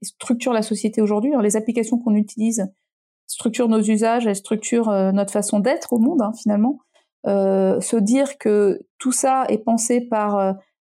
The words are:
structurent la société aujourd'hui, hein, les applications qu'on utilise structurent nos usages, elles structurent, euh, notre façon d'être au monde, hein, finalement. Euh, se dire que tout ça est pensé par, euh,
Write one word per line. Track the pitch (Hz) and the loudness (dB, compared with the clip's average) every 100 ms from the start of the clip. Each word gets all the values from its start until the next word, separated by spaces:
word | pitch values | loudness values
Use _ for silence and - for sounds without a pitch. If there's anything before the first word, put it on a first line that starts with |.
structurent | - - - 240 262 | -14 -12 -4 -2 0
la | 226 | -2
société | 220 214 214 220 | -2 -4 -2 0
aujourd'hui, | 214 208 247 | 0 0 0
hein, | 294 | 0
les | 208 214 | 0 0
applications | 220 233 226 240 | -2 -2 -2 -2
qu'on | 240 | 0
utilise | 208 208 - 220 220 190 - _ _ _ _ - | 0 0 -2 -2 -2 -6 -8 _ _ _ _ -16
structurent | - 233 - 233 | -8 -4 0 2
nos | 220 | 2
usages, | 214 214 226 233 233 | 2 2 2 2 0
elles | 196 | -2
structurent, | - 220 - 233 226 | -4 -6 -2 0 0
euh, | 196 190 | 2 2
notre | 190 196 | 0 0
façon | 214 202 208 | -2 0 0
d'être | 202 311 - | 0 -2 -2
au | 240 | 0
monde, | 240 330 | 2 2
hein, | 208 226 | -2 -2
finalement. | 214 208 226 285 _ _ _ _ - | -2 0 0 -2 _ _ _ _ -2
Euh, | 196 190 190 190 190 | 0 2 2 2 0
se | 190 233 | 0 0
dire | 202 254 277 - | 2 2 0 -2
que | 220 208 202 190 - _ | 0 2 2 0 -6 _
tout | 262 | -4
ça | 254 269 262 262 | 0 0 0 0
est | 214 | -2
pensé | 226 226 - 247 | 0 0 0 0
par, | 240 220 208 208 | 0 -2 0 0
euh, | 190 190 - _ | 0 -2 -10 _